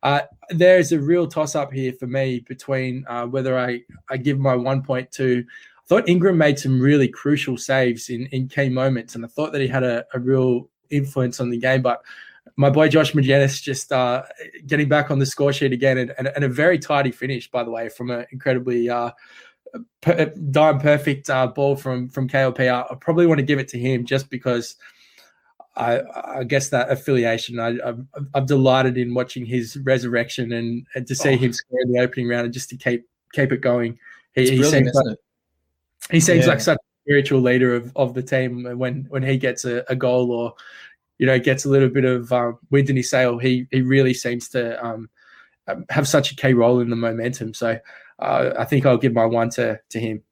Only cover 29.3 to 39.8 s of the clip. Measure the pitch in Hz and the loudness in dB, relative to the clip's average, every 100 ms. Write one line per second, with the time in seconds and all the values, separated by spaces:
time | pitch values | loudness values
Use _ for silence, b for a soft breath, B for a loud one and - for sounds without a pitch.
29.3 | - 117 123 117 143 131 131 123 120 117 | -8 -6 -6 -6 -6 0 0 0 -2 -4
30.3 | - 117 117 117 117 127 131 123 131 143 | -6 -6 -4 -6 -8 -8 -12 -8 -2 2
31.3 | 127 127 117 - 127 127 123 123 131 120 | 2 2 -2 -6 -4 0 0 0 -2 -4
32.3 | 120 120 123 - 123 - 120 _ _ _ | -2 -4 -8 -12 -6 -4 -4 _ _ _
33.3 | - 135 127 131 120 117 117 b b b | -2 0 0 0 0 -2 -6 b b b
34.3 | - 127 131 147 147 127 135 123 107 _ | 0 2 4 4 4 4 2 0 -4 _
35.3 | _ _ _ _ _ _ _ - 165 165 | _ _ _ _ _ _ _ 0 2 6
36.3 | 170 165 151 - 151 _ _ - 143 139 | 6 4 2 0 0 _ _ 2 2 4
37.3 | 135 123 127 127 120 123 - 127 127 127 | 2 4 4 2 0 -4 -4 -2 -2 -4
38.3 | 135 131 123 123 123 127 139 135 135 131 | -2 -2 -6 -10 -6 -4 -6 -8 -4 -2
39.3 | 135 135 123 127 120 | 0 0 -4 -4 -6